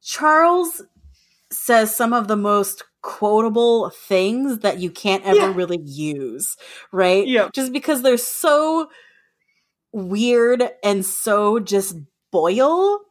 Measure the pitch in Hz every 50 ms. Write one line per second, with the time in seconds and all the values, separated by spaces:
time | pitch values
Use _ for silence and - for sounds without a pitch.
0 | _ - - - 294 302 311 311 330 339 349 359 349 330 - - - _ _ _
1 | _ - _ _ _ _ _ _ _ _ - - - - 240 226 220 214 220 -
2 | 240 233 240 240 220 202 214 208 202 208 208 208 196 196 - - - _ _ _
3 | - - - - 214 208 214 220 220 226 214 233 240 233 233 233 214 170 - -
4 | - - 196 185 185 196 226 247 269 277 254 214 - 202 - 185 180 175 165 -
5 | - 208 190 190 - 196 190 208 196 190 190 180 180 170 175 175 151 143 135 143
6 | 151 151 147 139 135 123 110 135 143 - - _ - - - - - _ - 185
7 | 190 180 185 196 202 262 254 226 196 - - - 269 262 247 285 - - 311 254
8 | 240 269 247 240 - - - - - 330 294 294 311 311 320 330 320 320 - -
9 | _ _ _ _ _ _ _ _ _ _ _ _ _ _ _ _ _ _ - 220
10 | 190 180 190 208 233 247 240 240 233 240 247 240 247 - - _ - 208 202 196
11 | 185 - - - - 226 208 208 208 208 214 233 208 180 202 196 190 196 180 165
12 | 143 _ _ _ _ _ - 180 156 170 185 233 262 285 320 359 381 403 415 415
13 | 403 _